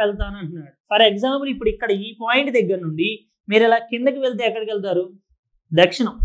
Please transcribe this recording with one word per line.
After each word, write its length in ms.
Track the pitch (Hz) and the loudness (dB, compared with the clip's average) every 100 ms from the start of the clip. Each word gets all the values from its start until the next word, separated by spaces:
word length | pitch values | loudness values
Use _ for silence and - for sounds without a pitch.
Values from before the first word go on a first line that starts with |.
వెళ్తాను 360 | 208 202 202 202 | 0 0 -6 -8
అంటున్నాడు. 320 | 170 170 143 _ _ | -10 -10 -16 _ _
For 100 | 214 220 | 2 2
example 400 | 202 254 277 277 240 | 4 -2 -2 -4 -2
ఇప్పుడు 160 | 226 220 | -4 -4
ఇక్కడ 160 | 233 202 214 | -2 -2 -4
ఈ 60 | 220 | -10
point 280 | 226 254 285 247 | -2 0 2 0
దగ్గర 200 | 180 190 170 | 0 -2 -4
నుండి 220 | 156 196 214 _ _ - | -4 -4 -4 _ _ 0
మీరు 140 | 214 226 | 4 6
ఇలా 100 | 226 226 | 4 0
కిందకి 300 | 233 254 269 | -2 -2 0
వెళ్తే 200 | 262 220 226 | -4 0 -2
ఎక్కడికి 240 | 220 220 | -2 -4
వెళ్తారు? 320 | 208 196 180 180 - _ _ _ _ _ | -4 -2 -2 -2 -10 _ _ _ _ _
దక్షిణం, 420 | 160 180 - 220 - | 4 4 4 -4 0